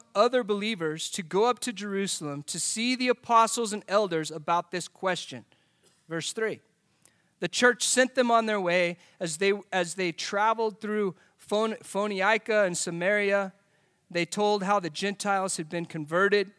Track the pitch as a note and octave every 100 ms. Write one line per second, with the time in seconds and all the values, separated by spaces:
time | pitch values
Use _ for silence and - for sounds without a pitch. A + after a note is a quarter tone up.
0 | - G3 A#3+ B3+ G3+ G3+ G#3+ G3+ D#3+ D#3
1 | - - D#3+ F#3+ A#3 A#3 B3 G3 G#3 G3
2 | G3 - D3+ C#3+ - E3+ - A3 A#3+ B3+
3 | B3+ B3 - A#3 A3+ B3 A3 G3+ - G3+
4 | G3+ D#3+ D#3 D#3 D3 E3+ - F3+ - -
5 | F#3 F3 - B2+ - _ _ _ _ _
6 | _ E3 - - A3 C3+ _ _ _ _
7 | _ _ _ _ F3 - B3 A#3 - B3
8 | B3+ B3+ A#3+ A#3 A3 G#3 F3 F3+ F3 F3
9 | _ _ E3+ D#3 G3 G3+ - F#3 F3 F#3+
10 | F3+ D#3+ - G3+ A3 A3+ A3 G3 G#3+ G#3+
11 | G3 - _ _ - G#3 A3 G#3+ - G3
12 | G#3+ G3 F#3+ A3 A3 G#3+ F#3+ F3 F#3 E3+
13 | F3+ G#3 G3+ G3+ F#3+ - _ _ _ _
14 | _ F3 E3+ G#3 G#3 G#3 F#3+ G#3 E3+ D3
15 | G3 G3 G3+ G3 F#3+ F#3 D#3 E3+ E3+ E3
16 | D3 E3+ G3+ G3+ G3